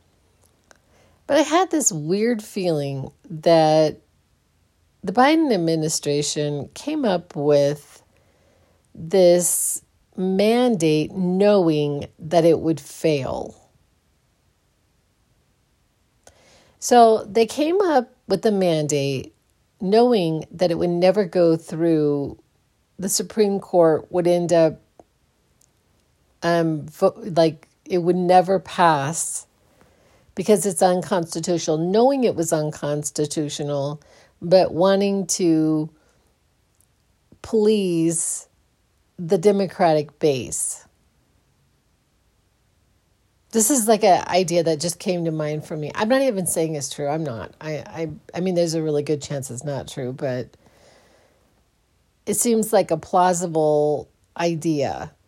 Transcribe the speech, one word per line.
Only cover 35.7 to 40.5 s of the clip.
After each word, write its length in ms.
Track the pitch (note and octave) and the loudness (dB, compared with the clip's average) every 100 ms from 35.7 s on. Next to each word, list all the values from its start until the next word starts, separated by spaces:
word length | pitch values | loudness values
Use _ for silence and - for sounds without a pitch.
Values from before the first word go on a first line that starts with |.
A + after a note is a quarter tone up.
| D#3 D#3 _ _ _ _ _ _ _ _ _ _ _ _ _ _ _ | 0 -4 _ _ _ _ _ _ _ _ _ _ _ _ _ _ _
please 1080 | - A3 G#3+ G#3+ F#3+ E3+ E3 E3 - - - _ _ _ _ _ _ - | -4 0 2 2 0 0 0 -2 -6 -8 -14 _ _ _ _ _ _ -12
the 200 | E3+ F#3+ | -2 2
Democratic 800 | G3+ G3 G3 - F3 D#3 D3+ - | 2 2 -2 0 2 2 0 -2
base. 640 | D#3+ C3 G#2 | 0 0 -4